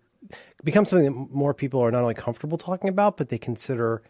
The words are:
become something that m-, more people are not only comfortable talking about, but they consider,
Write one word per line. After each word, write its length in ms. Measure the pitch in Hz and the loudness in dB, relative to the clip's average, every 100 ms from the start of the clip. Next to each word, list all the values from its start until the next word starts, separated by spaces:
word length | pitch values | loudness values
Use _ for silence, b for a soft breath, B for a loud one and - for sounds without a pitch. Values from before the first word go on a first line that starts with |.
| _ _ - B B - 151 | _ _ -20 B B -8 2
become 180 | 196 | 4
something 220 | 208 185 139 | 4 4 4
that 120 | 123 | 2
m-, 120 | 135 | -4
more 220 | 139 143 | -2 0
people 260 | 139 135 131 | -2 -2 2
are 100 | 117 | 2
not 120 | 123 | 2
only 140 | 120 110 | 0 -2
comfortable 420 | - 120 151 165 | -6 -6 -6 -8
talking 320 | - 185 196 | -6 -4 -2
about, 260 | 190 202 - | 2 2 0
but 140 | 135 | -4
they 80 | 117 | -4
consider, 640 | - 113 - 120 117 113 b | -6 -6 -4 -2 -2 -2 b